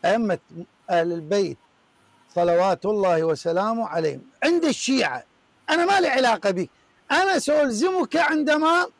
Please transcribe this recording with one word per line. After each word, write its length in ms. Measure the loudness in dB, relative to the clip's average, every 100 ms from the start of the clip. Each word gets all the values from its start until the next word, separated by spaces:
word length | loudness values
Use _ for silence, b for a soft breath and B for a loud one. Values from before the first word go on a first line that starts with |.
| 0
أئمة 340 | 0 0 -4 _ -18 -18 _ -2
أهل 220 | 0 0
البيت 460 | -4 -4 -2 -2 -6 _ _ _ _ _ _ _ -2
صلوات 500 | 2 4 2 0 -2
الله 380 | 0 2 2
وسلامه 640 | 0 -2 -2 -2 -2 -2 -4
عليهم. 340 | -2 -4 -4 -14 _
عند 220 | 0 0 0
الشيعة 580 | -2 -2 -2 -2 -6 -12 _ _ _ -4
أنا 160 | 0 2
ما 140 | 2
لي 80 | 2
علاقة 440 | 2 2 2 0
بك، 180 | -2 -6 b b b _
أنا 280 | 0 2 0
سألزمك 760 | 2 2 2 0 0 0 -2 0
عندما 720 | 0 0 0 2 2 2 0 _